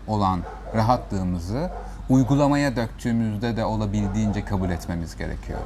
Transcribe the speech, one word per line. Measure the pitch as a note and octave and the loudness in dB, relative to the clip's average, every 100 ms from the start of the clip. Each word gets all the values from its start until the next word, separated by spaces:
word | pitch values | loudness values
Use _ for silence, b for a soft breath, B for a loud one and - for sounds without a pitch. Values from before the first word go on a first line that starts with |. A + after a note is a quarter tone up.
| - | -2
olan | G#2+ F#2+ F#2 - - - | 2 2 2 -2 -10 -4
rahatlığımızı | A2 A2+ B2+ - G2 F#2 F2+ E2+ A#2+ F3+ - B B - | 0 4 2 0 -2 -2 -2 -2 -4 -4 -6 B B 4
uygulamaya | C3 A#2+ C#3 C#3+ C#3+ C#3+ A#2 | 4 6 4 4 4 2 0
döktüğümüzde | A2+ - A#2+ A#2 A2+ G#2 A#2 A2 | -4 -4 0 2 2 0 0 0
de | |
olabildiğince | G2+ A2 G#2+ G#2 G2+ G2+ G#2+ G2+ | 0 0 0 0 0 2 0 0
kabul | - G2+ F#2 | 0 0 0
etmemiz | E2+ - E2+ E2 - | -2 -4 -6 -6 -6
gerekiyor. | D#2+ D#2+ - D2+ | -6 -6 -8 -8